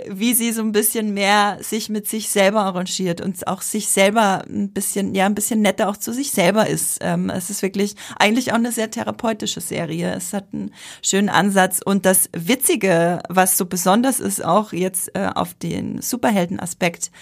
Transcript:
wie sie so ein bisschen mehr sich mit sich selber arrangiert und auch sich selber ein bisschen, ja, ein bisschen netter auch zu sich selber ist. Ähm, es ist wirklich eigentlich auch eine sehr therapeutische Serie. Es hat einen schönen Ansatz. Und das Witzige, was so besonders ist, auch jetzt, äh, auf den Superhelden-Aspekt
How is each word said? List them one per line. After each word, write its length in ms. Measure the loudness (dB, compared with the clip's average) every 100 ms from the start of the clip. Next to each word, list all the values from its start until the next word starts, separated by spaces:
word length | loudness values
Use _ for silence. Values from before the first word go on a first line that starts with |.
| -6
wie 240 | -2 0
sie 180 | 2 0
so 100 | 0
ein 120 | 0
bisschen 400 | 2 0 -2 -2
mehr 440 | 0 2 4 4 0
sich 260 | -6 -6 -4
mit 180 | -6 -4
sich 220 | -6 -2
selber 340 | 4 4 4 0
arrangiert 560 | -2 -4 -2 -2 -2
und 260 | -4 -6 -4
auch 140 | -4
sich 260 | -4 -4 -2
selber 560 | 4 4 6 2 2 -2
ein 260 | -4 -4
bisschen, 420 | -4 -4 -2 -2 2
ja, 100 | 2
ein 100 | 2
bisschen 260 | 0 2
netter 260 | 2 2 0
auch 80 | -2
zu 160 | -6
sich 200 | -6 -4
selber 360 | 2 4 4 2
ist. 300 | 0 -2 -4
Ähm, 280 | -2 0 -2
es 200 | -4 -6
ist 120 | -4
wirklich 340 | -4 -2 -2 -4 -16 2
eigentlich 320 | 4 4 2
auch 60 | 0
eine 160 | 0
sehr 180 | 0 -4
therapeutische 720 | -4 -6 -4 -4 -2 -4 -6
Serie. 520 | -6 -4 -4 -4 -4
Es 200 | -4 -6
hat 140 | -8 -8
einen 200 | -8 -10 -12 -20 -10
schönen 280 | -2 0 2
Ansatz. 500 | 4 4 4 2 2
Und 220 | 0 2 4
das 240 | 2 0
Witzige, 880 | -4 0 0 2 0 4 4 4 0 0
was 280 | 2 2 2
so 80 | -2
besonders 540 | 0 2 4 4 0
ist, 240 | -2 -4
auch 300 | 2 2 2
jetzt, 420 | -2 -2 -2 -6 -4
äh, 140 | -4
auf 200 | -2 -4
den 480 | -4 -6 -6 -6 -6
Superhelden-Aspekt 1120 | -6 -2 2 2 0 -2 -6 -2 -2 -2 -10 -12